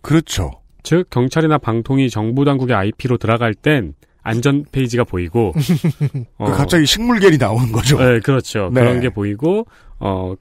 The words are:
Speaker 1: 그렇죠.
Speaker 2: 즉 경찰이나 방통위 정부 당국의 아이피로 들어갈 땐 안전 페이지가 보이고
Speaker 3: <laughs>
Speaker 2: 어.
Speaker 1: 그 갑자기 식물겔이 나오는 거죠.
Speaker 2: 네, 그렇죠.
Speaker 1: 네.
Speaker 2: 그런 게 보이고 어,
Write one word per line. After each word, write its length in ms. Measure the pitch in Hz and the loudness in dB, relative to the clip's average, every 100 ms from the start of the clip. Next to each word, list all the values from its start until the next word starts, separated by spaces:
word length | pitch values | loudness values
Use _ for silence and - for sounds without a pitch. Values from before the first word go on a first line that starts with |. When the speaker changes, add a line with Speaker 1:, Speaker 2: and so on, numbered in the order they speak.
Speaker 1:
그렇죠. 480 | - 160 160 - 73 - _ _ | 0 0 0 -6 -6 -8 _ _
Speaker 2:
즉 260 | - 170 180 | -2 0 0
경찰이나 480 | 127 131 160 160 151 | -2 0 0 0 0
방통위 520 | - 113 113 135 131 | -2 -4 0 0 0
정부 340 | 107 110 131 | -2 -2 0
당국의 300 | 143 139 127 | 0 0 0
아이피로 440 | 107 101 - 127 117 | 0 -2 -4 -2 -2
들어갈 360 | 107 113 113 | 0 0 0
땐 400 | 104 - 147 82 - _ _ | -2 0 0 -2 -12 _ _
안전 400 | - 113 139 143 147 | -4 -2 0 0 -2
페이지가 320 | 135 123 117 | -4 -2 -2
보이고 480 | 113 90 85 117 104 | -2 -4 -2 0 0
Speaker 3:
<laughs> 840 | 151 127 165 165 - 147 135 117 - | 0 0 0 0 -2 -4 -4 -12 -6
Speaker 2:
어. 80 | 104 | -2
Speaker 1:
그 60 | - | 0
갑자기 280 | 139 170 | 2 2
식물겔이 540 | 143 202 240 226 190 151 | 2 0 0 4 4 4
나오는 320 | 104 117 123 | 2 0 0
거죠. 260 | 110 110 143 | 0 2 4
Speaker 2:
네, 200 | 127 117 | 4 2
그렇죠. 480 | 143 131 - 110 95 | 2 -2 -2 -6 -2
Speaker 1:
네. 80 | 123 | 2
Speaker 2:
그런 200 | 123 123 | 2 2
게 80 | 123 | -2
보이고 560 | 107 101 104 156 208 233 _ - - | -4 -6 -2 -2 -2 -4 _ -20 -8
어, 340 | 104 95 92 95 | -4 -4 -6 -8